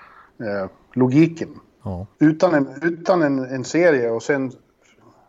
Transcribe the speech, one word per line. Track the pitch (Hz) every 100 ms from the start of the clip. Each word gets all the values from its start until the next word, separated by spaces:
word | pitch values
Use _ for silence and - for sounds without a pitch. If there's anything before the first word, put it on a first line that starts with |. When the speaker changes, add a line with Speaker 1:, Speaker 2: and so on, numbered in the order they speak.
| - - - - 110
Speaker 1:
eh, | 101 95 - _
logiken. | - 127 135 165 165 80 73 - _
Speaker 2:
Ja. | 107 90 98 -
Speaker 1:
Utan | 151 156 180
en, | 151 135 -
utan | 170 165 - 180
en, | 151 135
en | 127 131
serie | 120 151 175 143 117
och | 113
sen, | - 139 131 - _ _ _ _ _ _